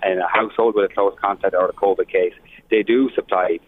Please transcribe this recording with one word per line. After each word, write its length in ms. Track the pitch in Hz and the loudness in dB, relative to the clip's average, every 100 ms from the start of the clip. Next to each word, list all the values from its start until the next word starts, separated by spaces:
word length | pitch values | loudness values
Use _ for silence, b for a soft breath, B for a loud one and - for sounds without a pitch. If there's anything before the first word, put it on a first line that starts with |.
in 140 | 98 92 | -2 -2
a 100 | 85 | -2
household 460 | 92 110 - 113 | -2 -2 0 0
with 160 | 104 98 | 2 0
a 40 | |
close 200 | - 101 - | 0 -2 -2
contact 340 | 101 98 98 | -4 -2 -2
or 120 | 92 90 | 0 -2
a 40 | |
covid 360 | - 98 92 87 | 0 0 0 -2
case, 260 | 95 90 - B B - | 0 -2 -4 B B -2
they 120 | 110 | 0
do 280 | 104 120 131 | 2 2 0
supply 440 | - - 95 90 82 | -2 -2 0 0 -4